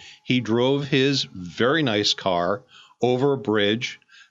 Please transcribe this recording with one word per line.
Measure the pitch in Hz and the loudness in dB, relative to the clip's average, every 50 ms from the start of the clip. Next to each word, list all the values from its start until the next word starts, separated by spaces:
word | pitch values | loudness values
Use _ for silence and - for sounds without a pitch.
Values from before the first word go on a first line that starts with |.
| - - - - _ | -14 -20 -20 -10 _
he | - 127 127 | -2 -2 0
drove | 120 107 110 120 123 131 139 143 143 | 0 0 0 2 2 2 0 0 0
his | 135 - 135 131 143 139 135 - | 0 0 2 2 2 2 0 -4
very | - - 95 90 87 - - 113 123 147 165 151 | -6 -10 -14 -14 -10 -4 0 0 2 2 2 0
nice | 127 107 104 104 - - | 0 0 2 0 0 -2
car | - - 98 92 85 87 87 101 101 - _ - - - - _ _ - | -2 -2 0 0 0 0 -2 -2 -4 -8 _ -20 -20 -20 -20 _ _ 0
over | 120 123 127 131 143 139 | 0 2 2 2 0 0
a | 131 | 0
bridge | 107 - 107 107 101 101 110 117 123 - - - _ _ - - - _ | 0 0 0 2 2 2 0 0 -4 -8 -10 -14 _ _ -20 -20 -20 _